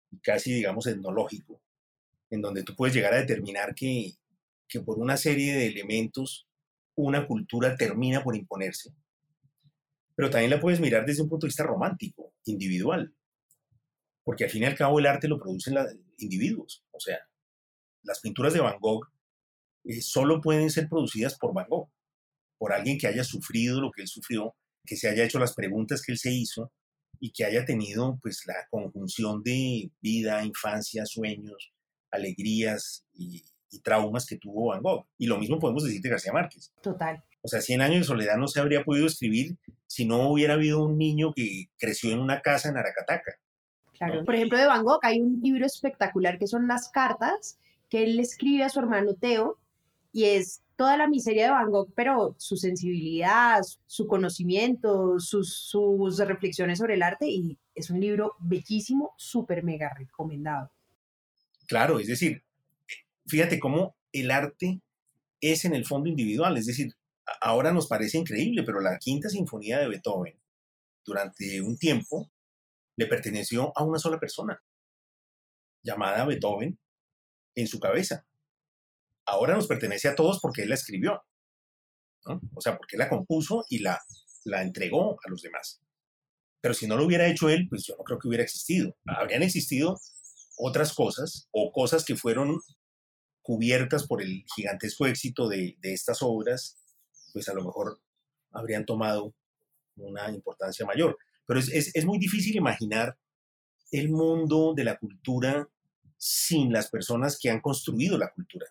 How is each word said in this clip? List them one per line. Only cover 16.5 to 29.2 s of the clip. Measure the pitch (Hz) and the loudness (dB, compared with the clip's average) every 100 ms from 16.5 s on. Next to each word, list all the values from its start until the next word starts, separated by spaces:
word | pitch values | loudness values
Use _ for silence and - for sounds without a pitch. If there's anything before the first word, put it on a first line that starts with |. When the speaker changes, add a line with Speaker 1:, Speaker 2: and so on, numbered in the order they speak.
| 220 - - _ | -2 -8 -16 _
Speaker 1:
O | - | -12
sea, | - - - _ _ _ _ _ _ _ | -8 -8 -10 _ _ _ _ _ _ _
las | 101 98 | -8 -8
pinturas | 110 101 135 | -6 0 2
de | 160 | 4
Van | 123 101 | 2 2
Gogh, | 110 110 - _ _ _ _ _ _ _ | 0 -2 -4 _ _ _ _ _ _ _
eh, | - 117 | -12 -8
solo | - - 139 160 | -2 2 4 4
pueden | 156 156 156 | 4 4 4
ser | 156 156 | 0 0
producidas | 165 117 107 131 - | 0 -2 -2 -4 -2
por | - - | -4 -4
Van | - | -2
Gogh, | 160 - _ _ _ _ _ _ - | -4 -6 _ _ _ _ _ _ -8
por | 104 | -2
alguien | 101 113 139 | 0 0 0
que | 110 | 0
haya | 110 | 0
sufrido | 127 101 - 113 120 131 | -4 -6 -4 0 0 0
lo | 135 | -2
que | - | -6
él | 98 | -12
sufrió, | - - 113 110 - _ _ - | -12 -6 -4 -6 -10 _ _ -12
que | - | -4
se | 110 | 0
haya | 107 | 2
hecho | 117 131 | 2 2
las | 123 - | 0 -2
preguntas | 98 101 110 92 | -4 -2 -2 -4
que | - | -4
él | 120 | -4
se | 127 | -2
hizo | 127 117 - 117 _ _ _ _ - | -2 -4 -8 -12 _ _ _ _ -14
y | 110 | -10
que | - | -4
haya | 107 113 127 | -2 0 0
tenido, | 117 101 107 127 131 | -2 -2 -2 -2 -4
pues, | 113 95 - | -8 -10 -8
la | 90 - | -10 -8
conjunción | 110 95 101 95 - | -8 -8 -8 -8 -4